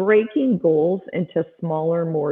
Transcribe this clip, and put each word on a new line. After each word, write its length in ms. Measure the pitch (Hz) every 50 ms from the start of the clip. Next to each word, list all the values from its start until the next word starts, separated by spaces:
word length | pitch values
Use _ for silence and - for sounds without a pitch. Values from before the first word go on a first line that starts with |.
| 185
breaking 460 | 202 214 214 220 220 - 302 269 262 240 175
goals 420 | - 170 160 151 151 170 185 190 - -
into 280 | - 165 180 165 - 170 160 - _ _
smaller, 420 | - 165 160 156 156 165 170 170 170 165 160 151
more 140 | 147 147